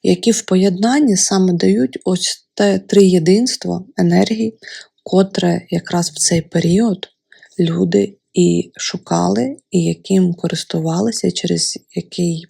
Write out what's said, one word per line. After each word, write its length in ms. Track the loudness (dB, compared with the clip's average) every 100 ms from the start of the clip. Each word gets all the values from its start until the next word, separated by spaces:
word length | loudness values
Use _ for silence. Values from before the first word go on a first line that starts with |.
які 280 | 2 2 2
в 120 | 0
поєднанні 720 | 0 2 2 0 0 2 2 2
саме 360 | 0 2 0
дають 460 | 2 2 2 -2 -4
ось 440 | -4 -2 -4 -8 _
те 240 | -2 0 0
триєдинство 1080 | 2 4 6 4 4 2 2 -4 -6 -8 -8 -2
енергії, 640 | 2 2 2 -2 -4 -6 -20 -20 -20 _
котре 640 | -2 0 0 0 -2 -2 -4
якраз 400 | -8 -4 -4 -4
в 40 |
цей 280 | -4 -2 -2
період 680 | -2 -2 0 2 0 -4 -10 _ _ _ -18 -4
люди 560 | -2 0 0 0 0 -8 _
і 380 | 2 2 2 -4 -8
шукали, 800 | -10 -10 -4 -2 0 0 -2 -6 _
і 140 | -2
яким 500 | 0 -4 0 2 2
користувалися, 960 | 0 -6 -6 -6 -4 -2 -2 -2 -2 -4
через 480 | -2 -4 -2 -2 -6 _
який 520 | -10 -10 -4 -4 -4